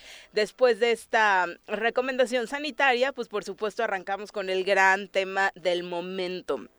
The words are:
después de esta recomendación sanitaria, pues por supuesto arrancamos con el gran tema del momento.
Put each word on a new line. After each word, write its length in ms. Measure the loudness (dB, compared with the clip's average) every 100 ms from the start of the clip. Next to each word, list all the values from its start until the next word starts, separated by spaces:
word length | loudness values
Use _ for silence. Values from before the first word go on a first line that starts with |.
| -4 -20 -6
después 480 | -2 -2 2 2 4
de 120 | 2
esta 540 | 0 0 2 4 4 0 -4 -8
recomendación 800 | -4 0 0 0 0 0 0 -4
sanitaria, 640 | -6 -6 0 2 2 0
pues 160 | -4 -8
por 160 | -8
supuesto 400 | -8 -6 -6 -2
arrancamos 480 | -4 -4 -6 -8 -8
con 160 | -8 -2
el 160 | -2
gran 440 | 2 4 6 4 0
tema 440 | -2 -2 0 -2
del 280 | -2 -2 -2
momento. 840 | -4 -8 -6 -6 -6 -6 -6 -6 -8